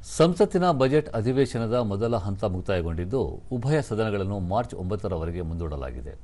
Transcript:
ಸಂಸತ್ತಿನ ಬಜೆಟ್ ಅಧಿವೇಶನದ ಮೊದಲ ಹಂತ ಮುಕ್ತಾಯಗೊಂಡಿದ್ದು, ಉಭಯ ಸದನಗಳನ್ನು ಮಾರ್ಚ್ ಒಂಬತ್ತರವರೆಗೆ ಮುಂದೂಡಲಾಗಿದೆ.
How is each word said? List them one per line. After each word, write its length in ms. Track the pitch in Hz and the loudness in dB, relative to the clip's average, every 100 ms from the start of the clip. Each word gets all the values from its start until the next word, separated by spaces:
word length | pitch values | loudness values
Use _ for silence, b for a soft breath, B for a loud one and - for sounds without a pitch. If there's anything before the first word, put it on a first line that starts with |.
| - - | -10 2
ಸಂಸತ್ತಿನ 500 | 160 180 208 185 180 143 | 4 4 2 4 4 4
ಬಜೆಟ್ 280 | 131 151 147 117 | 6 4 2 0
ಅಧಿವೇಶನದ 580 | 113 131 131 120 113 123 113 | 2 2 2 2 0 2 2
ಮೊದಲ 260 | 98 117 117 | 0 0 0
ಹಂತ 180 | 95 98 107 | -2 -2 -2
ಮುಕ್ತಾಯಗೊಂಡಿದ್ದು, 640 | 92 90 92 85 82 90 131 104 - - 127 | -2 0 0 0 -2 -2 0 -2 -4 -6 -4
ಉಭಯ 220 | 123 156 131 | 2 0 0
ಸದನಗಳನ್ನು 500 | 107 110 101 95 101 87 | -2 0 0 -2 -2 -2
ಮಾರ್ಚ್ 240 | 101 120 92 | -2 -2 -6
ಒಂಬತ್ತರವರೆಗೆ 600 | 90 104 101 87 82 85 82 | -4 -4 -2 -4 -4 -4 -4
ಮುಂದೂಡಲಾಗಿದೆ. 640 | 82 82 73 65 62 62 - | -4 -4 -6 -8 -8 -10 -14